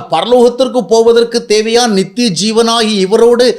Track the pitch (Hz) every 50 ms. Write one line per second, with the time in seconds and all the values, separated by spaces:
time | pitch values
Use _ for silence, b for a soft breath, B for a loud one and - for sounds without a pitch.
0 | - - 165 - 185 214 247 254 233 247 240 240 262 247 214 254 214 - 220 226
1 | 226 233 233 233 233 233 - 233 190 - 208 214 214 226 226 233 247 240 208 190
2 | 190 190 - 233 247 233 175 147 185 220 220 220 233 226 226 240 233 214 214 202
3 | 185 185 208 226 233 240 240 233 247 247 208